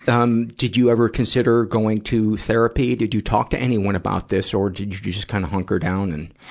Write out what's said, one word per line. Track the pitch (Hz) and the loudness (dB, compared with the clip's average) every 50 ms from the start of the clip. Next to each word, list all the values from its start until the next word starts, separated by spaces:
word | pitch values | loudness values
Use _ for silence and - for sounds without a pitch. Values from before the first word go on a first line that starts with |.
| - | -2
Um, | - 117 120 120 120 117 113 117 | 0 2 2 4 2 2 2 0
did | 113 - - 127 117 92 | -2 -4 -4 -4 0 2
you | 123 123 120 | 4 4 4
ever | 117 113 120 110 | 4 4 4 2
consider | - - 120 - - 127 117 123 117 120 113 | 2 0 -2 0 0 2 4 4 4 4 2
going | - - 113 110 110 110 107 107 | 2 0 0 0 0 0 -2 -2
to | - 120 113 110 107 107 | -2 0 2 2 2 0
therapy? | 98 - - 110 117 117 113 - - 135 123 123 | -2 -2 0 2 2 2 2 2 0 0 0 0
Did | 113 120 104 - | 0 0 0 -2
you | 107 | -2
talk | - - 110 113 120 - | -2 0 0 0 0 0
to | - 131 | -4 -2
anyone | 127 127 123 107 98 101 101 | 0 0 0 0 0 0 0
about | 95 82 - 95 92 - - | -2 -2 -2 -4 -4 -2 -2
this, | 101 95 95 - | -2 -2 -2 0
or | - 101 98 101 | 0 0 0 0
did | 90 - 101 101 95 | -2 -4 -8 -6 -8
you | 95 101 98 | -6 -6 -6
just | 87 101 95 | -6 -6 -6
kinda | - 110 101 92 | -4 -4 -4 -2
hunker | 76 92 95 90 - 98 | -2 -4 -4 -2 -2 -2
down | 92 - 90 92 95 101 98 | -2 -2 -2 -2 -2 -2 -4
and | 82 76 80 85 - - - - | -4 -6 -10 -12 -16 -20 -20 -18